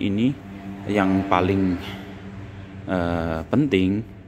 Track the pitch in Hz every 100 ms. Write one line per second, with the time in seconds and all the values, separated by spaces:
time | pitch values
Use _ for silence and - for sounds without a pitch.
0 | 101 101 123 143 - - - - 98 101
1 | 95 95 95 92 95 98 95 87 - -
2 | - - - - - - - - - 92
3 | 87 85 82 80 80 127 147 92 92 101
4 | 113 -